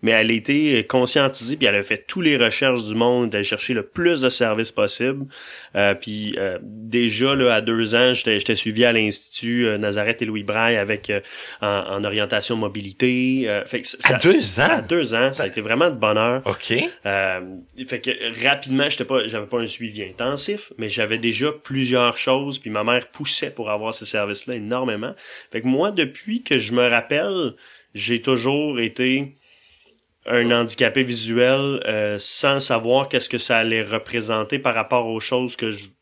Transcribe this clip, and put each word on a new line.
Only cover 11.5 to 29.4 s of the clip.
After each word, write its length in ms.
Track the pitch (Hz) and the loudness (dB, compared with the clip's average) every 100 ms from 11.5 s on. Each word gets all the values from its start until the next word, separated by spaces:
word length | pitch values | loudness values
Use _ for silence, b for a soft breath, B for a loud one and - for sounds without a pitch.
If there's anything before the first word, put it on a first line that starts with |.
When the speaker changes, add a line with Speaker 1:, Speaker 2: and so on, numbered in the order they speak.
| B | B
Speaker 1:
en, 60 | 104 | -2
en 380 | 101 - 98 | 0 -2 -4
orientation 520 | 104 107 104 107 - 117 | -2 -2 0 0 -2 -2
mobilité. 840 | 107 101 101 95 127 127 127 131 117 | -2 -6 -12 0 2 2 0 0 0
Euh, 200 | 104 - | -2 -2
fait 160 | 123 | -6
que 60 | - | -8
ça, 100 | - | -2
Speaker 2:
À 100 | - | 2
deux 460 | 123 165 294 151 90 | 4 6 4 2 2
ans ? 100 | 143 | 2
Speaker 1:
À 100 | - | 2
deux 340 | 110 170 135 | 0 0 0
ans, 200 | 113 131 | 2 2
ça 80 | 135 | 0
a 40 | 123 | -6
été 140 | 104 | -4
vraiment 300 | 107 117 170 | -2 2 2
de 60 | 131 | 2
bonheur. 440 | 107 107 113 127 131 | 2 4 2 0 -2
Speaker 2:
OK. 260 | 98 - 117 349 - | -6 -2 -2 -2 -6
Speaker 1:
Euh, 360 | 101 98 98 92 92 92 87 - 131 | -4 0 0 -2 -8 -14 -18 -16 -10
fait 140 | 120 | -8
que 460 | 123 123 117 113 127 | -4 -4 -6 -2 0
rapidement, 420 | 139 139 131 143 | 0 0 0 0
j'étais 160 | - | -2
pas, 220 | 123 131 110 | 0 0 0
j'avais 200 | 110 104 | -6 -4
pas 120 | 120 | -4
un 80 | 113 | -4
suivi 360 | - 117 104 | -8 -10 -10
intensif, 680 | 95 92 120 143 143 208 - - | -12 -6 -4 -4 -6 -8 -10 -10
mais 100 | 110 | -6
j'avais 300 | 101 107 113 | -2 0 0
déjà 340 | 117 110 143 | 0 0 -2
plusieurs 640 | 151 - 135 127 127 120 113 | -4 -6 -4 2 4 4 2
choses, 420 | - 131 139 135 | 0 0 0 -8
puis 120 | - | -6
ma 120 | 107 | -2
mère 260 | 107 123 123 | 2 0 -2
poussait 420 | - 147 - 147 | -10 -6 -4 -6
pour 180 | - 110 | -6 -4
avoir 260 | 104 110 | -4 -4
ce 120 | 113 107 | -8 -6
service-là 480 | 110 101 101 - | -4 -2 -4 -8
énormément. 600 | 123 104 123 127 107 120 202 B B B | -8 -4 -4 -2 -4 -6 -10 B B B
Fait 80 | 113 | -4
que 60 | 123 | 0
moi, 240 | 131 190 | 2 2
depuis 520 | 196 143 - - 226 | 0 -2 -4 -6 -6
que 160 | - 135 | 0 0
je 140 | 104 | 2
me 160 | 120 123 | 2 4
rappelle, 680 | 117 113 143 196 190 143 - b b b | 4 0 -2 0 -2 -2 -6 b b b
j'ai 280 | 104 101 120 | -10 -2 -2
toujours 580 | 117 131 117 143 151 131 | 2 0 2 0 -2 0
été 560 | 113 110 127 131 139 _ | -2 0 0 0 -2 _